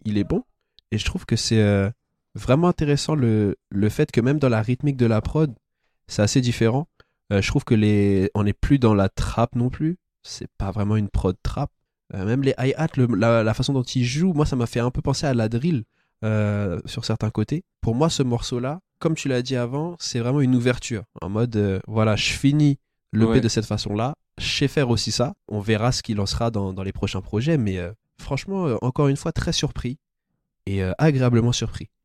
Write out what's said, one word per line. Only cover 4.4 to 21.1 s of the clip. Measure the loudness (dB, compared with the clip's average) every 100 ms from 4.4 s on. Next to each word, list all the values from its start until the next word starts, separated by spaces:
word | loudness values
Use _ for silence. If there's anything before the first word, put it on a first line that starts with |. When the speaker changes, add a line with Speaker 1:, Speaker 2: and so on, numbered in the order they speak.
| 2
Speaker 1:
la | 2
rythmique | 0 0 -2 2
de | 2
la | 2
prod, | 0 0 0 -4 _ _ _ _ -6
c'est | 0
assez | 2 2
différent. | 0 2 2 2 -4 _ _ _ -2
Euh, | 0
je | 2
trouve | 0
que | 2
les, | 4 4 4 4 2 2
on | 0
n'est | 0
plus | 0 2 4
dans | 4
la | 4 2
trap | 0 -4 -2 -2
non | 0 -2
plus. | -2 -4 -4 _ _
C'est | -18 -14 -12 -6
pas | -4
vraiment | -2 0 0
une | 0
prod | 0 -2 -2
trap. | -6 -6 -8 -10 _ _ -14
Euh, | -6
même | -2 0
les | 0 0
hi-hats, | -2 -2 -2 0
le, | 0
la, | 2 4 4
la | 2
façon | 0 -2
dont | -2
il | -2 -2
joue, | -2 0 0
moi, | 2 0
ça | 0
m'a | -2
fait | 0
un | -2
peu | -2
penser | -2 -2 0
à |
la | 0 0
drill, | 0 0 -2 -4 _ _ _
euh, | -2 0 0 0 -2 -4
sur | -8 -8
certains | -4 -2 -2
côtés. | -2 -2 -4 -6 _
Pour | -2
moi, | 0 0
ce | 2
morceau-là, | 0 -2 -4 -6 -6 -8 -14 _
comme | -2
tu | -2 -2
l'as | -2
dit | -2 -2
avant, | -2 -4 -6 -8
c'est | -6 -4
vraiment | 0 2
une | 4
ouverture. | 4 2 -2 -6 -8 -10